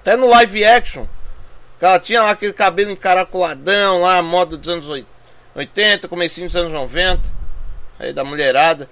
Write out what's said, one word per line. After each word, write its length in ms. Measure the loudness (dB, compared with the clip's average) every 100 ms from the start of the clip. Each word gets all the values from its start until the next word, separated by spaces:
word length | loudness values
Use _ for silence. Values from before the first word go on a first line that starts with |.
Até 160 | 0 2
no 120 | 6
live 360 | 6 6 4
action, 420 | 4 4 2 -6 -8 -6 -8 -10 -14 -18 -20 0
que 60 |
ela 140 | 2 2
tinha 240 | 2 0
lá 80 | 2
aquele 220 | 0 -4
cabelo 380 | 0 0 0 -4
encaracoladão, 1080 | -4 0 0 0 -2 -4 -4 -2 0 2 2
lá, 220 | 2 2
moda 340 | 2 0 -2 -4
dos 120 | -8
anos 200 | -8 -8
oit-, 180 | -12 -12 -20 -20 -20 -20
oitenta, 540 | -12 -10 0 0 0 -4
comecinho 380 | -6 -6 -6 -6
dos 100 | -4
anos 160 | -4
noventa. 580 | -6 -6 -2 0 2 0 -2 -4 -4 -6 -8 -12 -10
Aí 140 | -10
da 120 | -8
mulherada. 640 | -8 -2 0 2 2 0 -6